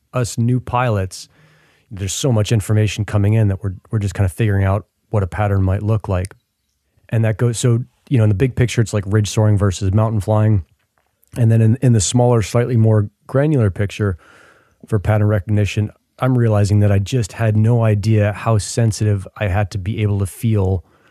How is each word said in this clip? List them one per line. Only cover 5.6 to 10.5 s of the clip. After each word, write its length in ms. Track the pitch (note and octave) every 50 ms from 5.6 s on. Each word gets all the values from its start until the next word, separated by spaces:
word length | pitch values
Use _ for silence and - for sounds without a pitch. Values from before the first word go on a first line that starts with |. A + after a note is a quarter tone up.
might 200 | F#2+ F#2 F#2+ G#2
look 260 | A2 G#2 A2+ G#2+ - -
like. 260 | G2 F2+ F2+ - - _ _ _ _ _ _ _ _ _ _ _ _ _ _ -
And 140 | - A2+ A2+
that 120 | A2 A2
goes, 220 | - B2 A#2+ A#2 -
so, 260 | - B2+ A#2 A#2 B2 - _ _ _ -
you 100 | D3 A#2+
know, 60 | A2
in 40 | G#2+
the 60 | G#2
big 220 | F#2+ C3+ C3 A#2
picture, 240 | - B2+ A2 - -
it's 140 | A2+ - -
like 100 | G#2+ F#2
ridge 220 | F#2+ G2+ A2 G#2 F#2+
soaring 280 | - A#2 G#2+ G#2+ G#2
versus 360 | F#2+ G2+ G2+ F2+ - G2+ F#2+
mountain 280 | F#2 A2 A2 A2+ A2+ G#2+
flying. 440 | F#2+ - G#2+ G#2+ G#2+ A2